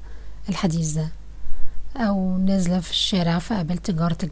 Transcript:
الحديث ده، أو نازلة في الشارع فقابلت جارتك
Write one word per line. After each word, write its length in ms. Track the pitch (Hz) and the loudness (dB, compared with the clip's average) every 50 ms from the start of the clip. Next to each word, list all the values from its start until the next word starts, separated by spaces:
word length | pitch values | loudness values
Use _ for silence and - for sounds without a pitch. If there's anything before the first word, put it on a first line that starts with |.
| - - - - - - - - - - | -14 -12 -12 -10 -10 -10 -10 -8 -8 -6
الحديث 440 | 180 - - 175 160 165 160 156 | -4 -2 -2 -2 -2 -2 -2 -4
ده، 160 | 151 156 156 160 - - - - - - - - - - - - - - - - - | -4 -4 -4 -6 -8 -10 -12 -14 -6 0 4 4 8 8 8 8 6 4 0 0 -2
أو 420 | - 233 202 202 190 185 185 185 185 | 0 0 0 0 0 0 0 0 2
نازلة 420 | 190 190 196 190 180 175 180 185 | 2 2 2 2 2 0 0 -2
في 100 | 170 - | -2 -2
الشارع 480 | - - - - - 180 170 170 170 175 | -2 -2 0 0 0 0 0 0 0 -2
فقابلت 520 | - - 233 202 165 151 175 170 - - | -2 -2 -4 -4 -4 -4 -4 -4 -4 -4
جارتك 400 | 175 156 170 170 165 - - 151 | -2 0 0 -2 -2 -2 -6 -8